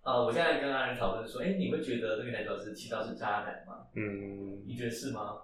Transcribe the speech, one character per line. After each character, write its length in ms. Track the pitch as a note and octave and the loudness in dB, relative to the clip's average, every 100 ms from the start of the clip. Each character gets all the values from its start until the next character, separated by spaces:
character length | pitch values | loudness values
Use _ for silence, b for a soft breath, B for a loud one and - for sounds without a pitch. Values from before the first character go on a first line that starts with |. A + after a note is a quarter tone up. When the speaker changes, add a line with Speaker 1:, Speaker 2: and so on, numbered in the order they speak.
Speaker 1:
呃， 220 | B2+ B2 | 4 4
我 80 | A#2 | 6
现 100 | - | 6
在 180 | A#3 C#3 | 6 4
跟 120 | C#3 | 2
阿 140 | C3+ - | 2 0
仁 100 | - | 2
讨 200 | F#2+ - | 2 2
论 120 | - | -4
说 140 | - | -2
，“哎， 120 | F3+ F#3+ | 2 2
你 120 | - | 4
会 120 | C#3 | 2
觉 160 | C3 A#2+ | 2 0
得 180 | A2+ - | 0 0
那 60 | |
个 60 | B2 | -2
男 120 | A2 | -4
主 140 | G2+ - | -2 -4
角 20 | |
是， 160 | G#2+ | -6
其 140 | - A2+ | -8 -4
实 60 | A2+ - | -2 -2
是 80 | - | -2
渣 280 | A2 G#2 | 0 0
男 200 | - - - | -2 -8 -12
吗？” 200 | - - A2+ | -16 -10 -4
Speaker 2:
嗯。 680 | G#2+ G2+ G2+ G2 G2 G2+ G2+ | -2 -2 -6 -6 -6 -8 -8
Speaker 1:
你 80 | |
觉 100 | A#2+ | -4
得 60 | A#2+ | -4
是 200 | A2+ C3+ | -2 -4
吗？ 280 | A#2 - - | -4 -6 -8